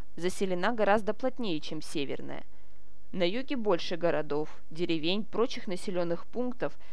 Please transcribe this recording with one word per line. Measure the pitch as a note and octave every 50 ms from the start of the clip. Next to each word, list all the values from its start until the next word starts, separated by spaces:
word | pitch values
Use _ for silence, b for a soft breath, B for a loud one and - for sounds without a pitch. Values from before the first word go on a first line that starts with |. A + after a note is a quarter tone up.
| - - -
заселена | - E3 F3+ F#3 - G#3 F#3+ F#3 F3 F3 G#3 B3
гораздо | A3+ G#3+ G3 G3+ A3+ G3+ F#3+ G#3+
плотнее, | - - C4 B3+ - A#3+ G#3 E3+ D3+
чем | - - D#3+ D#3
северная. | - - - D#3+ C#3+ C3+ C3+ - - C#3 C3+ - - b b b b b b b b b b - - -
На | - F#3 F3+
юге | F3 F#3+ B3 C4+ - D4
больше | C4 A3 G#3 F#3+ D#3+ - - F#3 E3
городов, | E3 E3+ D3+ D3+ D#3 D3 C#3+ D3+ D#3 - - - - -
деревень, | D#3+ D#3+ F3 E3 E3 D#3+ D3 E3 F#3 G#3 G#3
прочих | - - F3+ A3+ - - B3+ -
населённых | - F3+ F3+ - - G3 F3+ F3 E3+ E3+ E3+ - -
пунктов | - A3 B3 B3 A#3+ - - C#3+ - B B B